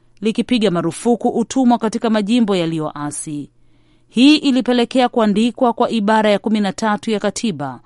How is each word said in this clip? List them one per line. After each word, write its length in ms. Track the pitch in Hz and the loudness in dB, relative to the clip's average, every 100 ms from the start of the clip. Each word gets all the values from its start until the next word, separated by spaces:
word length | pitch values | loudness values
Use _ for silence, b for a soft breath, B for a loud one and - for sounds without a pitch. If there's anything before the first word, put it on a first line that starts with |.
| _ _ | _ _
likipiga 500 | 208 220 - 247 208 | -4 -2 -2 0 2
marufuku 580 | 175 165 - 233 240 247 | 0 -2 -4 0 0 0
utumwa 500 | 233 226 269 254 240 | -2 -2 2 2 2
katika 320 | 220 233 233 | 0 -2 -2
majimbo 460 | 220 196 247 214 190 | 0 0 2 2 0
yaliyoasi. 920 | 165 165 151 147 147 147 - 147 139 _ _ _ _ _ _ | -2 -4 -6 -8 -10 -10 -10 -10 -12 _ _ _ _ _ _
Hii 280 | - 269 302 | 4 6 6
ilipelekea 720 | 285 254 240 247 233 262 247 | 4 0 0 0 0 2 0
kuandikwa 640 | 247 214 202 240 - 254 | 2 0 2 0 0 0
kwa 180 | - 240 | 0 0
ibara 400 | 226 202 220 214 | 0 2 2 2
ya 80 | 202 | 0
kumi 220 | 226 214 | 0 0
na 120 | 202 | -2
tatu 380 | - 220 208 - | -2 -2 -2 -2
ya 100 | 208 | -2
katiba 600 | 208 - 226 151 139 123 | -2 -4 -6 -4 -8 -12